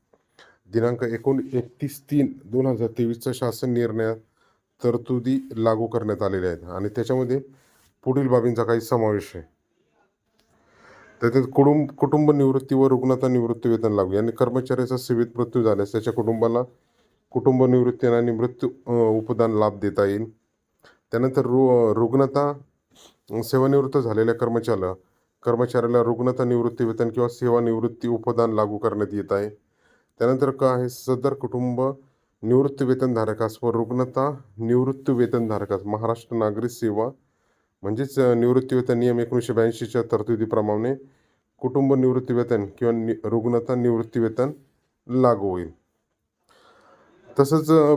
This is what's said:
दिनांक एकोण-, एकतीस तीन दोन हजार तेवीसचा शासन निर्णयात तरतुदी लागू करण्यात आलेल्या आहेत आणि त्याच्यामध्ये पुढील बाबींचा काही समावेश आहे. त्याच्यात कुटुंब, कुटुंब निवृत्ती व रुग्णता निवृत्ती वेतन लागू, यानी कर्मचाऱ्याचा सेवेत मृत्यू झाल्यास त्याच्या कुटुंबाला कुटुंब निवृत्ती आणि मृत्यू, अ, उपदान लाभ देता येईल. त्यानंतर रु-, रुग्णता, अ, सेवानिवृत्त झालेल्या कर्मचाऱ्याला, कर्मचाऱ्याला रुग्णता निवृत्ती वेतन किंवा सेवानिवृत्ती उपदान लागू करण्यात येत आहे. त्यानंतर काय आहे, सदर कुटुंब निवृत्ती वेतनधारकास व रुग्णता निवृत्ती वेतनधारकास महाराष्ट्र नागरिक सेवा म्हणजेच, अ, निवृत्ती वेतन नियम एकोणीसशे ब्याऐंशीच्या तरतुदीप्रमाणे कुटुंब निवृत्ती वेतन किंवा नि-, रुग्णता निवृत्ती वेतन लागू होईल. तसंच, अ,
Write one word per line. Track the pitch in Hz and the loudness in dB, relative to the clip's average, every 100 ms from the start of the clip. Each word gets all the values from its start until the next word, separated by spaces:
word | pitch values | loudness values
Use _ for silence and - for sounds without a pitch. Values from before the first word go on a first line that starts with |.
| _ _ _ _ - _ - | _ _ _ _ -20 _ -6
दिनांक | 110 120 120 | 0 0 -2
एकोण-, | 120 113 135 135 131 | -4 -2 -2 -2 -2
एकतीस | 127 123 - 143 - - | -6 -6 -8 -10 -10 -4
तीन | 147 135 - | 0 0 -4
दोन | 95 123 131 | -6 -2 0
हजार | 113 113 113 | 0 -4 -2
तेवीसचा | 117 117 131 | -2 -2 -6
शासन | 120 123 110 127 | -4 -4 -4 -2
निर्णयात | 120 117 110 110 113 _ _ _ _ _ _ | 0 0 -2 -4 -4 _ _ _ _ _ _
तरतुदी | 123 117 117 127 120 135 135 113 | -2 -2 -2 -4 -2 -2 -4 -2
लागू | 113 110 113 | 0 0 -2
करण्यात | 117 107 95 | -4 -4 -2
आलेल्या | 98 95 90 | -2 -2 -4
आहेत | 82 | -6
आणि | 85 90 104 | -10 -8 -6
त्याच्यामध्ये | 110 117 127 123 135 135 _ _ _ _ _ | -4 -2 -2 -2 -4 -6 _ _ _ _ _
पुढील | 135 127 131 | -2 0 2
बाबींचा | 123 120 117 | 2 2 0
काही | 110 117 | 0 0
समावेश | 113 123 110 104 85 | 0 0 2 0 -4
आहे. | 87 78 _ _ _ _ _ _ _ _ _ _ _ _ _ - - - - | -16 -18 _ _ _ _ _ _ _ _ _ _ _ _ _ -20 -20 -20 -2
त्याच्यात | 117 131 | 2 2
कुटुंब, | 123 - 139 151 135 | 2 4 4 4 0
कुटुंब | - 143 151 151 | -2 0 2 4
निवृत्ती | 147 135 135 135 | 4 4 2 0
व | 135 135 | 2 4
रुग्णता | 127 131 131 131 | 4 2 2 2
निवृत्ती | 127 117 113 123 | 2 0 0 0
वेतन | 113 113 | 2 2
लागू, | 101 95 | 2 2
यानी | 98 113 | 0 0
कर्मचाऱ्याचा | - 123 127 127 123 120 127 | 0 0 0 -2 -2 -2 -4
सेवेत | - 120 117 | -2 0 0
मृत्यू | 120 117 123 | -2 -2 2
झाल्यास | 110 101 101 | 2 2 0
त्याच्या | 110 113 | -2 -4
कुटुंबाला | 110 110 113 117 117 127 _ _ _ _ _ _ | -2 -2 0 0 0 -4 _ _ _ _ _ _
कुटुंब | 127 139 127 | -2 2 4
निवृत्ती | 131 127 123 123 123 | 4 4 2 0 0
आणि | 120 120 | 2 0
मृत्यू, | 113 123 - 127 - - | -2 -4 -4 -6 -6 -4
अ, | |
उपदान | 120 113 110 110 113 113 | 0 2 0 -2 0 0
लाभ | 107 107 101 | 2 0 0
देता | 101 98 | -4 0
येईल. | 101 101 113 _ _ _ _ _ _ _ - | 0 0 -6 _ _ _ _ _ _ _ -6
त्यानंतर | 117 131 131 | -2 0 0
रु-, | 120 127 131 120 113 | 0 2 4 4 4
रुग्णता, | 107 113 135 135 139 143 143 - _ _ _ - _ - | 2 2 2 2 0 -2 -4 -14 _ _ _ -20 _ -10
अ, | 110 | -8
सेवानिवृत्त | 113 131 135 139 135 139 | 0 2 4 2 2 0
झालेल्या | 117 107 113 | 0 0 0
कर्मचाऱ्याला, | 117 120 117 117 101 92 92 _ _ _ _ | 0 -2 -2 -2 -2 -2 -8 _ _ _ _
कर्मचाऱ्याला | 120 117 123 123 117 120 | -2 0 0 0 2 2
रुग्णता | 117 117 127 127 | 2 0 -2 0
निवृत्ती | 123 120 117 113 | 0 0 0 -2
वेतन | 117 113 117 | -2 -2 -2
किंवा | 113 120 | 0 -2
सेवानिवृत्ती | - 123 120 117 113 117 113 120 | 0 2 2 2 0 -2 -4 -4
उपदान | 117 117 117 117 | -2 -2 0 0
लागू | 107 104 104 | 0 -2 -2
करण्यात | 110 104 104 | -2 -2 -4
येत | 101 92 | -4 -2
आहे. | 98 104 104 _ _ _ _ _ - | -2 -4 -10 _ _ _ _ _ -2
त्यानंतर | 117 131 139 | 0 0 -2
काय | 131 135 | 0 0
आहे, | 123 123 | 0 -4
सदर | 123 - 127 139 | -6 -4 -2 -2
कुटुंब | - 120 123 123 120 131 135 _ _ _ - | -4 -6 -4 -4 -2 -4 -6 _ _ _ -8
निवृत्ती | 110 127 139 135 | 2 2 2 0
वेतनधारकास | 131 127 131 117 107 107 110 - | -2 0 0 0 -2 -2 -4 -2
व | 120 | -2
रुग्णता | 110 113 123 127 131 139 139 - 107 | -2 -2 -2 -2 -2 -4 -4 -14 -8
निवृत्ती | 113 123 131 135 - | 0 2 0 -2 -2
वेतनधारकास | 123 117 120 113 104 101 98 | 2 2 0 -2 -4 -2 -4
महाराष्ट्र | 101 107 113 113 - 117 | -4 -4 -2 -4 -4 -2
नागरिक | 107 104 120 | -2 -2 -6
सेवा | 120 113 104 120 139 _ _ _ _ _ _ | -4 -2 -2 -4 -6 _ _ _ _ _ _
म्हणजेच, | 98 110 135 135 | -6 -4 -4 2
अ, | 127 | 2
निवृत्ती | 117 120 127 131 127 | 4 4 2 2 -2
वेतन | 127 120 | 0 0
नियम | 123 120 | 2 0
एकोणीसशे | 120 123 120 | 0 -2 0
ब्याऐंशीच्या | 113 113 113 110 120 | 0 0 -2 -4 -4
तरतुदीप्रमाणे | 117 113 110 110 110 113 107 107 120 135 - _ _ _ _ - | 0 -2 0 -2 0 0 0 -2 -2 -6 -10 _ _ _ _ -8
कुटुंब | 127 135 135 | -4 0 2
निवृत्ती | 135 127 127 127 | 4 2 0 -2
वेतन | 120 120 113 101 - | -2 0 -2 -2 -2
किंवा | 117 | -2
नि-, | 117 113 110 | 0 -2 -4
रुग्णता | 107 113 117 120 117 | -2 -2 0 -2 -2
निवृत्ती | 123 120 113 113 120 | 0 0 0 -2 -2
वेतन | 110 110 135 - _ _ _ _ - | -2 -2 -4 -4 _ _ _ _ -4
लागू | 127 123 104 98 | 2 2 2 -2
होईल. | 90 82 - _ _ _ _ _ _ _ _ _ _ _ _ _ _ - - | -4 -8 -14 _ _ _ _ _ _ _ _ _ _ _ _ _ _ -8 0
तसंच, | 139 156 151 | 2 2 4
अ, | 160 147 | 4 6